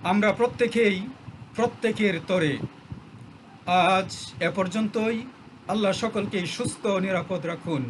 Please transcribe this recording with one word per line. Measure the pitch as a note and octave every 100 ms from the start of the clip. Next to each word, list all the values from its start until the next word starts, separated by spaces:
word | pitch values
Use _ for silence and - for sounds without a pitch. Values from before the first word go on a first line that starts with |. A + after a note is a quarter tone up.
| E3+
আমরা | G3+ G#3+ F#3+
প্রত্যেকেই | A#3+ - A#3 A#3 A3 F#3+ A3 - - - - -
প্রত্যেকের | A#3 - A3+ G#3+ G#3 E3 D#3+
তরে। | F#3 D#3 C3 - - - - - - - - - - - F3+ F3+ F#3+
আজ | F#3+ - - - E3+
এ | G3
পর্যন্তই। | F#3 G#3 A3 A#3 A3 A3+ B3+ - - - -
আল্লাহ | G#3 G3+ F#3
সকলকেই | A3+ A3 G3+ G3+ E3+ -
সুস্থ | B3 - A3 G3
ও | F#3+
নিরাপদ | F3+ E3+ F3+ D#3+
রাখুন | E3+ F3 D3+ A#2+